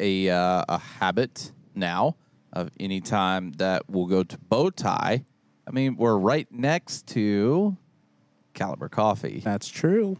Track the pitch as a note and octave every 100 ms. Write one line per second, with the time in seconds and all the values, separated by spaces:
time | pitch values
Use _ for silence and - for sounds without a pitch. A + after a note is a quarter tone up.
0 | G2+ F#2+ F#2 F2+ F2+ F2+ - E2+ - -
1 | F#2+ F#2 B2 - - - _ G2+ F2 F2
2 | C3 - _ _ _ - E2+ - G2 F#2+
3 | F2 G#2 F#2 F#2+ F#2 D2 F#2+ F#2 - F#2
4 | F2+ F#2+ F2 - - A2+ F3+ - G#2+ F2
5 | - A#2+ - _ _ _ - C3 C3+ B2
6 | A#2 G#2+ G2 D3+ - A#2+ C3+ E3+ - -
7 | - - G#2 G2+ A2 D#3+ G#3 F#3 _ _
8 | _ _ _ _ _ - G2 - D2 -
9 | G#2+ G#2 B1 G1+ - G2+ - - D#3+ G#3
10 | G3+